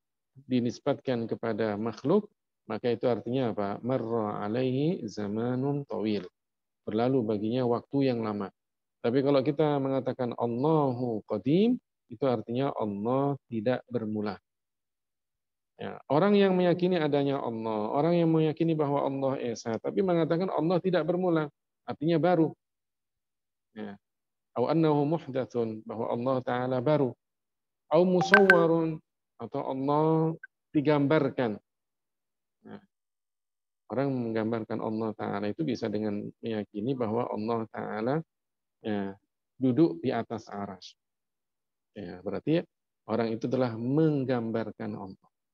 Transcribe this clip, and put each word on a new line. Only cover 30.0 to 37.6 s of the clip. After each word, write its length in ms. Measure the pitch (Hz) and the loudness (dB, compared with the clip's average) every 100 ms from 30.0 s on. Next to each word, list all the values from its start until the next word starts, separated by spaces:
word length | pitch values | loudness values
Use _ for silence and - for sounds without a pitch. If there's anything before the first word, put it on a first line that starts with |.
| 156 160 160 160 - _ _ | 4 4 2 -2 -10 _ _
digambarkan. 840 | 156 143 147 139 156 135 - 120 101 - _ _ _ _ _ _ _ _ _ 151 | 0 2 4 4 2 2 0 -2 -4 -10 _ _ _ _ _ _ _ _ _ -20
Ya. 140 | 107 196 _ _ _ _ _ _ _ _ _ - | -20 -20 _ _ _ _ _ _ _ _ _ -8
Orang 300 | 110 139 131 | -4 -2 -2
menggambarkan 680 | 117 110 110 117 110 113 | -2 -2 -2 -2 -4 -6
Allah 320 | 113 110 110 | -4 -4 -4
Ta'ala 320 | 107 104 104 104 | -4 -6 -4 -4
itu 100 | 104 | -4
bisa 240 | 151 113 113 | -2 -2 -2
dengan 400 | 104 107 101 110 - | -4 -4 -4 -8 -10
meyakini 560 | 117 110 101 104 113 135 | -8 -6 -6 -6 -4 -2
bahwa 320 | 110 113 123 | -2 -2 -2
Allah 300 | 107 107 117 | -4 -4 -4